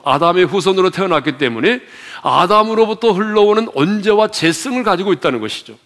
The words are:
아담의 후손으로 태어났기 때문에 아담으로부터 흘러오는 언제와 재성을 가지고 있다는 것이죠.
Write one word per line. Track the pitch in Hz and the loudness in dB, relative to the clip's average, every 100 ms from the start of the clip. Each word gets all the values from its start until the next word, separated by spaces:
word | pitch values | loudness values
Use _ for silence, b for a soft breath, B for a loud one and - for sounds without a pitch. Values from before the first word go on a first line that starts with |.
| - | -2
아담의 | 135 170 175 170 | 0 2 2 0
후손으로 | 190 165 190 185 | 0 0 0 0
태어났기 | 175 190 156 147 131 | -2 -2 -2 -2 -2
때문에 | 135 113 160 247 - B B B | -4 0 -2 -2 -6 B B B
아담으로부터 | 151 131 175 214 220 220 220 214 233 | -2 0 2 2 2 2 0 0 0
흘러오는 | 185 214 214 208 214 226 | 0 0 2 4 2 0
언제와 | - 156 208 202 208 214 | -2 0 0 2 2 0
재성을 | - 165 160 262 254 | 0 -2 -2 -4 -4
가지고 | 233 175 196 | -2 -2 0
있다는 | 160 156 123 | -2 -2 -4
것이죠. | 107 - - 110 | -6 -10 -14 -20